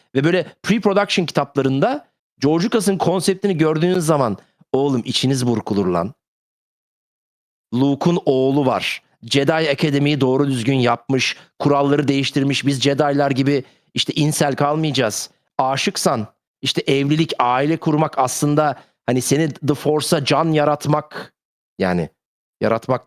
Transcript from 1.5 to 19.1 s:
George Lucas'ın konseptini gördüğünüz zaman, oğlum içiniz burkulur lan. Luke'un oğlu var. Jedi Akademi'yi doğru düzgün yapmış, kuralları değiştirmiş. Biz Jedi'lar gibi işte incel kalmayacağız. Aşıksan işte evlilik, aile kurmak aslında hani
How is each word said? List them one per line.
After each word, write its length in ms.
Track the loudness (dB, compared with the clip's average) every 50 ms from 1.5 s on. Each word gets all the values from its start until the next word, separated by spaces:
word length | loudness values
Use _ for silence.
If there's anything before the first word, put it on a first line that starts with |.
| -2 -2 0 0 0 0 0 0 -2 -4 -8 _ _ _ _ _ _ _
George 240 | 0 2 2 2 0
Lucas'ın 340 | 0 -2 0 0 0 0 0
konseptini 580 | 0 0 0 0 0 -2 -2 0 -2 -2 0 0
gördüğünüz 480 | 0 0 0 0 0 0 0 0 0
zaman, 300 | 0 2 2 0 0 -2 -6 -10 _ _ _ _ _ -2
oğlum 300 | 0 0 0 0 -2 -2
içiniz 420 | -4 -4 -2 0 0 0 0 0
burkulur 400 | 0 0 -2 -2 -2 -2 0 0
lan. 280 | 0 0 -2 -2 -4 -8 _ _ _ _ _ _ _ _ _ _ _ _ _ _ _ _ _ _ _ _ _ _ _ _ _ _ _ _ _ _ _ -2
Luke'un 440 | 0 2 2 0 2 2 0 0 2 2
oğlu 420 | 2 2 2 2 2 2 2 2
var. 360 | 2 0 0 -2 -6 -8 -10 -12 _ _ _ -8
Jedi 300 | -4 -2 0 0 2 0
Akademi'yi 680 | 0 0 0 0 0 0 0 0 2 2 0 2 2
doğru 260 | 2 2 2 2 0
düzgün 280 | 0 -2 -2 -2 0 0
yapmış, 600 | 2 2 2 0 0 -2 -2 -2 0 0 -2 -4 -8 -12 _ _ -2
kuralları 500 | 0 2 2 2 2 2 2 2 2 2
değiştirmiş. 580 | 0 0 -2 -2 -2 0 0 0 0 0 0
Biz 140 | -2 -2 0
Jedi'lar 500 | 0 0 2 2 2 2 2 2 0 0
gibi 340 | 0 0 0 0 0 0 -2 -6 _ _ _ _ -6
işte 180 | -6 -4 -4 -2
incel 440 | 0 0 0 0 0 0 0 0
kalmayacağız. 720 | 0 0 0 0 0 -2 -2 0 0 0 0 -2 -6 -8 -12 _ _ _ _ _ -2
Aşıksan 680 | -2 -2 -2 -2 -2 -4 -4 -2 -2 0 0 -2 -4 -6 _ _ _ _ _ _ -8
işte 180 | -6 -4 -4 -2
evlilik, 460 | 0 0 0 2 2 2 0 0 0 0 0
aile 380 | 0 0 2 0 0 0 -2
kurmak 420 | -2 0 0 0 2 0 0 0 0
aslında 580 | -2 -2 -2 -2 -2 0 2 2 2 0 -2 -4 -10 _ _ _ _
hani 160 | -2